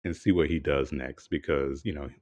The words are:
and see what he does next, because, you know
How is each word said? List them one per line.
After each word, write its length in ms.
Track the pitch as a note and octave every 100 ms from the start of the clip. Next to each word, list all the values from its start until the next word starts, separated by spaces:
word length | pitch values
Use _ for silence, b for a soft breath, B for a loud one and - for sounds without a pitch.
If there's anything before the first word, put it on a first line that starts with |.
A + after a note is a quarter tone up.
and 120 | F2+ E2+
see 160 | G#2
what 160 | F2 D2+
he 100 | E2
does 340 | D2 C#2+ C2+
next, 360 | C#2+ B1+ - -
because, 560 | D2+ - C#2+ C#2 C#2+
you 80 | G#2
know 160 | D2+ C2+ -